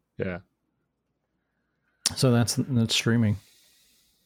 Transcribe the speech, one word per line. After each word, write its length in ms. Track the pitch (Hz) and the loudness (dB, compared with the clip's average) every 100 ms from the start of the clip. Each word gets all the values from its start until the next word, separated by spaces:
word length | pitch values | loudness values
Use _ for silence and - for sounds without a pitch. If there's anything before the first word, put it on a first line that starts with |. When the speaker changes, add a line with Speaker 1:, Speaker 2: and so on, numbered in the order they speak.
| _ - | _ -8
Speaker 1:
Yeah. 80 | 95 | -8
Yeah. 120 | 87 - _ _ _ _ _ _ _ _ _ _ _ _ _ _ _ - - | -8 -14 _ _ _ _ _ _ _ _ _ _ _ _ _ _ _ -8 0
Speaker 2:
So 140 | 131 | 2
that's, 240 | 120 117 - | 2 0 -2
that's 380 | 127 120 113 | -2 0 0
streaming. 440 | - 120 117 107 101 - _ _ _ _ _ _ _ | 0 0 2 2 0 -8 _ _ _ _ _ _ _